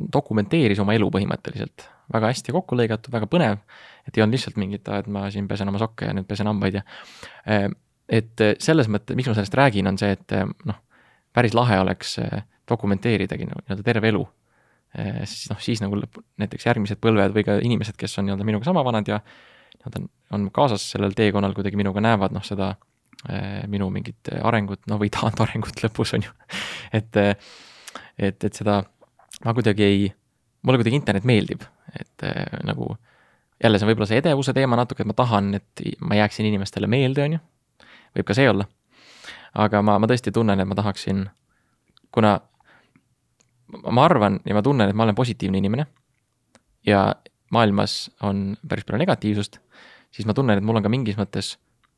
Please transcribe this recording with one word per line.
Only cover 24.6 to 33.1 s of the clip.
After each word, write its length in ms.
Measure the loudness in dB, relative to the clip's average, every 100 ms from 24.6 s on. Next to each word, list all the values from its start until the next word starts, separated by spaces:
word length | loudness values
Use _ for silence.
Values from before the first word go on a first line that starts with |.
| -2 -8 -6
no, 80 | -2
või 140 | -2
taandarengut 680 | -2 -2 0 -2 -2 -8 -4
<laughs> 40 |
lõpus, 300 | -6 -2 -2 -2
on 80 |
ju. 80 | -4 -12 -14 -12 -10 -12 -4 -4
Et, 240 | 0 2
äh, 140 | 2 2 -6 -20 -20 -20 -20 -20 -18 -4
et, 240 | -4 -2
et 100 | -6 -2
seda 240 | 0 0 -2 _ _ _ _ -8
ma 100 | -4
kuidagi 300 | 0 2 4
ei, 240 | 4 4 2 -2 _ _ _ _
mulle 160 | 2 2
kuidagi 160 | 4 0
internet 320 | 0 0 4
meeldib, 400 | 2 2 -6 -12 _ -20
et, 320 | -18 -18 -10
äh, 340 | -8 -6 -8 -6
nagu 300 | -6 -4 -6 -8 _